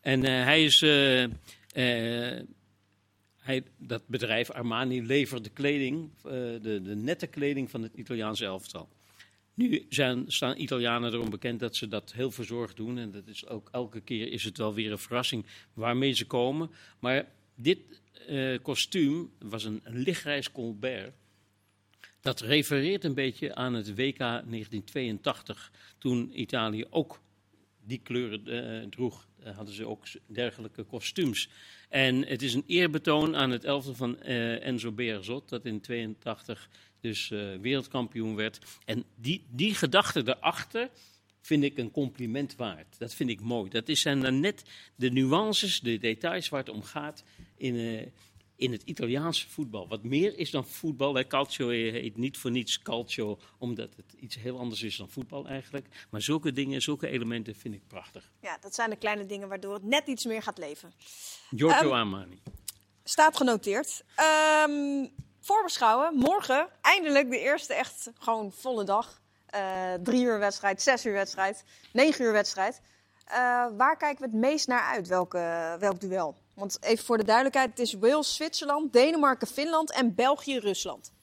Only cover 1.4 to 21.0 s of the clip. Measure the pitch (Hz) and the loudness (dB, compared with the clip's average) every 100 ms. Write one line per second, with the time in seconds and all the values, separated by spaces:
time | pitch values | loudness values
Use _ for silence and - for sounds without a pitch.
1.4 | - - _ - 127 120 113 120 120 123 | -14 -20 _ -2 0 2 0 -2 -4 -6
2.4 | - - _ _ _ _ _ _ _ _ | -12 -18 _ _ _ _ _ _ _ _
3.4 | 131 131 131 _ - 117 _ 117 117 110 | -2 -2 -2 _ -8 -8 _ -4 0 0
4.4 | 120 - 120 113 131 127 113 139 139 127 | 0 -4 -2 -2 0 -2 2 2 2 -4
5.4 | 107 - 139 147 131 151 156 - 143 131 | -10 -2 0 0 0 -2 -8 -16 -10 -6
6.4 | 120 117 107 104 95 104 120 170 170 - | -6 -6 -4 -4 -4 -4 -4 -4 -6 -2
7.4 | 143 139 123 127 113 - 110 120 107 104 | -2 0 -4 -6 -8 -10 -8 -4 -4 -4
8.4 | 107 95 - - 82 _ _ _ - _ | -4 -6 -10 -14 -14 _ _ _ -20 _
9.4 | _ - 247 156 - - 131 123 - - | _ 0 2 2 -2 0 2 0 -2 -2
10.4 | 127 - 143 127 120 120 120 117 113 101 | -2 -4 -4 -2 0 0 -2 -2 -4 -4
11.4 | 123 117 120 - 107 110 - 117 131 117 | -6 -4 -4 -6 -6 -8 -8 -6 -6 -4
12.4 | 107 117 113 95 110 123 113 98 98 104 | -8 -6 -8 -8 -8 -6 -8 -12 -14 -16
13.4 | - 113 - 123 120 110 - 113 110 110 | -10 -12 -8 -6 -6 -8 -6 -4 -4 -4
14.4 | 110 - 107 107 107 104 - 120 123 117 | -6 -2 -2 0 -4 -4 -4 -2 -2 -4
15.4 | 101 - - - 113 123 139 123 - 127 | -8 -16 -18 -4 0 2 2 0 0 0
16.4 | 123 147 165 - - _ 123 131 - _ | 2 0 -4 -8 -20 _ 0 0 0 _
17.4 | _ - 123 185 - - _ _ - 143 | _ -2 0 0 -2 -20 _ _ -8 -4
18.4 | 131 127 - 131 - 190 143 160 170 _ | -2 -2 -4 -2 0 2 2 2 -4 _
19.4 | 107 110 107 107 - 117 139 170 147 143 | -10 -8 -6 -8 -8 -4 -2 -2 -2 -4
20.4 | 127 - 117 107 131 120 | -4 -8 -8 -6 -6 -6